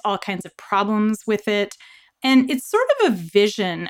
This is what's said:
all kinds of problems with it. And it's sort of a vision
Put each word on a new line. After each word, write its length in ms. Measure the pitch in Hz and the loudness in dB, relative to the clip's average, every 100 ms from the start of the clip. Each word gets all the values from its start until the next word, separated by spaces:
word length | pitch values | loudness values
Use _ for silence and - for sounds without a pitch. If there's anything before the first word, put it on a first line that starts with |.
all 140 | 214 196 | -4 -4
kinds 260 | - 185 | -6 -8
of 120 | 175 - | -10 -18
problems 680 | - 196 202 214 214 214 - | -4 -2 0 0 0 -2 -4
with 220 | 208 214 | -4 -2
it. 260 | 208 202 - - _ _ _ | -2 -2 -8 -20 _ _ _
And 280 | 262 262 262 | 2 4 4
it's 180 | 262 - | -2 -2
sort 160 | 427 508 554 | 0 2 2
of 120 | 392 | 2
a 40 | 190 | 0
vision 720 | 165 202 208 208 190 165 170 | 0 2 2 2 -4 -4 -6